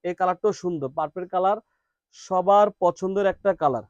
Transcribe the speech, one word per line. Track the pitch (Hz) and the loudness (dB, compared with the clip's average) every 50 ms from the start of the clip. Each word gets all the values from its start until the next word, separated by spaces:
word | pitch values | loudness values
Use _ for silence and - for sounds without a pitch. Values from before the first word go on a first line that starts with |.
| _ | _
এই | 175 180 | -10 -6
কালারটাও | _ 185 180 180 175 - 214 196 | _ -2 -2 -2 0 -2 -4 -2
সুন্দর, | - - 180 175 160 139 131 | -2 -6 -6 -4 -4 -6 -6
পার্পল | 139 - 156 151 _ 185 180 | -4 -6 -6 -6 _ -12 -12
কালার, | 180 - 185 185 190 208 214 _ _ _ _ _ _ _ _ _ _ _ | -6 -4 -2 0 0 0 -2 _ _ _ _ _ _ _ _ _ _ _
সবার | - - - 190 185 180 185 202 202 208 202 196 _ | -20 -10 -4 -4 -2 2 4 6 6 6 4 2 _
পছন্দের | 185 175 175 - 185 185 190 196 202 | -2 -2 0 0 -6 -4 -2 0 0
একটা | 196 180 - _ 202 185 | 0 -2 0 _ -2 -2
কালার। | - 160 143 131 113 104 _ | 0 0 0 0 -2 -8 _